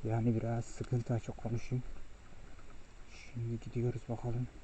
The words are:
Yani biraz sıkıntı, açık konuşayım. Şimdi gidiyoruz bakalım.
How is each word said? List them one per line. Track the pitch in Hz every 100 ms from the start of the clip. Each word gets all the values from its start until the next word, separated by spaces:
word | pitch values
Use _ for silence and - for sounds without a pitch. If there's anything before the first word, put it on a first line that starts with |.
Yani | 110 113 117
biraz | 110 110 117
sıkıntı, | - - 120 123 -
açık | 117 - 104
konuşayım. | 113 117 - 127 - - - - - - - - - - - - - - -
Şimdi | 120 117 117
gidiyoruz | - 123 120 117 -
bakalım. | 113 120 117 127 -